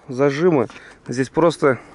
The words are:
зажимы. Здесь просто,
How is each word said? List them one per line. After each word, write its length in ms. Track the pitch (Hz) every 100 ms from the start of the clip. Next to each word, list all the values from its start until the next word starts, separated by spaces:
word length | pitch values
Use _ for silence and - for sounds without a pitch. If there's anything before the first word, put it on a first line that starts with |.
| -
зажимы. 580 | 127 143 139 180 151 107 - - - -
Здесь 220 | 123 131
просто, 500 | - 165 - 147 120 -